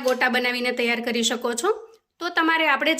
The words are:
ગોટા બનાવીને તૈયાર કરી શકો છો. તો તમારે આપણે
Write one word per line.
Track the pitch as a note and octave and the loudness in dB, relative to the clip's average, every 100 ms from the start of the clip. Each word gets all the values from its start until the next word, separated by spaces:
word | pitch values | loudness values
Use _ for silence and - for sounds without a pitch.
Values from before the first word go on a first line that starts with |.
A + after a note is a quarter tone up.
| B3+ | 2
ગોટા | B3 C4 | 2 2
બનાવીને | B3 B3 B3 B3 B3 | 2 0 -2 -2 -2
તૈયાર | A#3+ A#3 A#3 | -2 -2 -2
કરી | A#3+ A3+ | -2 0
શકો | A#3+ A#3+ B3 | -2 -2 -2
છો. | F#4+ A4 - - _ _ | -2 -2 -6 -20 _ _
તો | E4+ F4 | -4 0
તમારે | D#4+ D#4+ D#4 | 2 2 2
આપણે | C#4 D4+ D#4 | 2 2 2